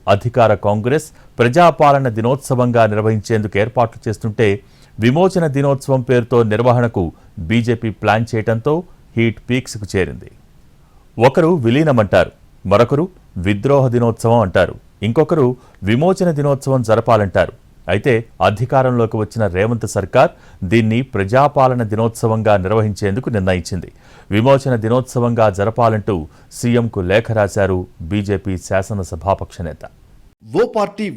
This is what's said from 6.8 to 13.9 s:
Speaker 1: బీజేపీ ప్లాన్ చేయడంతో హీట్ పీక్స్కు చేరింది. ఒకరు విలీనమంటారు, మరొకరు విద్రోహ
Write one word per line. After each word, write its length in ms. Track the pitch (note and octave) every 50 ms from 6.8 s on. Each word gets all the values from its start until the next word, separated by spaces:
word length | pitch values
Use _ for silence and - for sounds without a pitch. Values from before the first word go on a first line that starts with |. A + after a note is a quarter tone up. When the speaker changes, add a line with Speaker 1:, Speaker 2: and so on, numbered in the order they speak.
| A#2+ A#2 - G#2 F2+ D#2 - - - - - - E2+ D#2+ F2+
Speaker 1:
బీజేపీ 400 | A#2+ A#2 A#2 A#2 A2+ - A2+ F#2+ - -
ప్లాన్ 260 | G#2 G2+ A2 A#2 - -
చేయడంతో 420 | A2+ G#2 - A2+ A#2 - D3 D3+ E3 F3+ - - - - - - A#2
హీట్ 220 | A2+ A2+ A2 - - -
పీక్స్కు 380 | A#2+ B2+ B2 - - G#2+ G#2 - -
చేరింది. 360 | G2 F2 D2 A#1+ A#1+ - - - - _ _ _ - _ - _ _ _ _ _ _ _ _ _
ఒకరు 320 | - A2+ C3+ C3+ - D#3+ D#3+ F#3 E3 A2+
విలీనమంటారు, 680 | A2+ A#2 C#3+ D#3+ D#3 C3+ A#2+ G#2+ F#2+ - F#2+ E2 - - _ _ _ _ - - F#2+
మరొకరు 340 | G2 G#2 A#2+ - D3 C#3+ E3+ F#3+ - - _ - - F#2 E2+
విద్రోహ 380 | F#2+ G#2+ G2 G#2+ C3+ C#3+ C#3 C3 C3